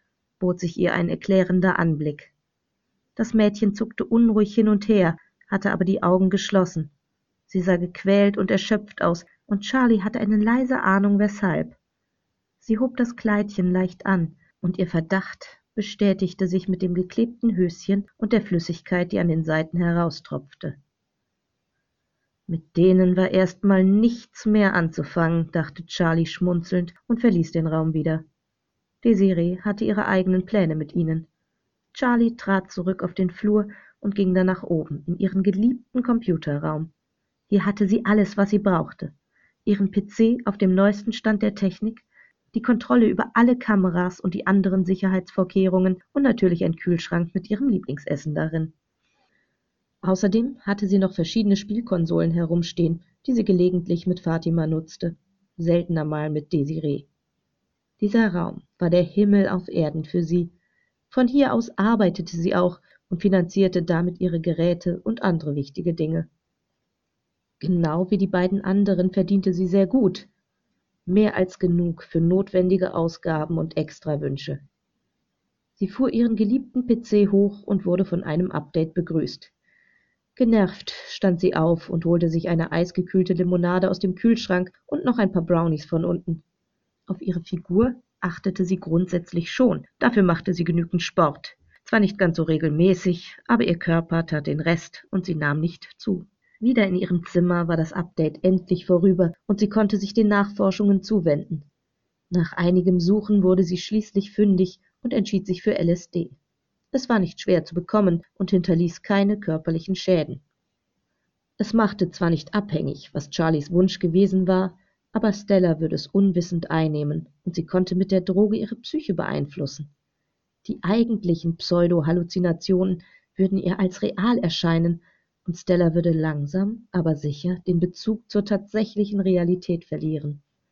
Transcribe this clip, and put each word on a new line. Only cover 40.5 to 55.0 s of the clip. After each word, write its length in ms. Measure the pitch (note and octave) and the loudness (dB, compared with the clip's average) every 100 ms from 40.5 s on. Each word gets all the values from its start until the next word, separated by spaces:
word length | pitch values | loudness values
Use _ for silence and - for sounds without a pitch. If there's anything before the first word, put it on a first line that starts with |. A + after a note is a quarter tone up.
| G3 | 0
dem 160 | F#3+ F#3 | 2 4
neuesten 380 | G3 G#3 G#3 | 4 2 -4
Stand 280 | G#3+ A3 G#3 | -4 -2 0
der 140 | G#3+ G3+ | 0 0
Technik, 460 | G3 E3+ A3 A3+ _ _ _ _ _ | -2 -2 -8 -8 _ _ _ _ _
die 80 | A3+ | -6
Kontrolle 460 | A3+ A#3+ - B3 A3+ | 0 0 2 4 4
über 240 | F3+ - | 2 -2
alle 240 | - A#3+ B3 | 4 4 4
Kameras 640 | - G#3 F#3 F3 F3+ F3+ | 2 2 2 2 -2 -2
und 160 | F#3+ F#3 | -6 -4
die 100 | - | 0
anderen 400 | G3 F#3+ F#3+ F3+ | 2 2 0 0
Sicherheitsvorkehrungen 1120 | F#3+ F#3+ F#3 F#3 - F#3 G3 F#3+ F#3 F#3 F#3 _ | 0 0 -2 -2 -2 0 2 2 2 2 0 _
und 80 | C#4+ | 0
natürlich 420 | C#4 A#3+ F#3 E3+ | 0 2 2 2
ein 120 | F3+ E3 | -2 -2
Kühlschrank 580 | - E3+ - E3+ F3 | -2 -2 -2 -4 -2
mit 160 | F#3 F3+ | -4 -6
ihrem 200 | G#3 C#4 | -2 0
Lieblingsessen 640 | G3 - D3 - D3 D#3 D3+ | -2 -4 -8 -6 -6 -4 -4
darin. 380 | D#3 D#3+ D#3+ _ _ _ _ _ _ _ _ _ _ _ _ _ | -2 -2 -6 _ _ _ _ _ _ _ _ _ _ _ _ _
Außerdem 560 | F3+ F#3 G#3 G#3+ B3 C#4 | -2 0 2 0 -2 -6
hatte 260 | - G3+ G3+ | -6 -4 0
sie 120 | G3 | 2
noch 140 | F#3+ | 2
verschiedene 420 | F#3+ D#3+ A3+ G3+ G3 | -2 -4 0 2 0
Spielkonsolen 720 | G#3 G#3+ A#3 F3+ E3 E3+ E3 | -2 -6 -4 -2 0 0 0
herumstehen, 720 | E3 E3+ E3+ E3+ - E3+ E3+ _ _ - | 0 0 -2 -2 -2 -2 -2 _ _ -4
die 80 | |
sie 100 | B3 | -2
gelegentlich 640 | G3+ F3+ F3+ F3+ F3 E3+ F#3 | 2 2 2 0 -2 -4 -2
mit 140 | F3+ | -4
Fatima 480 | - E3 E3 E3 D#3+ | -2 -4 -2 -2 0
nutzte, 480 | D#3+ D#3+ - | -2 -6 -8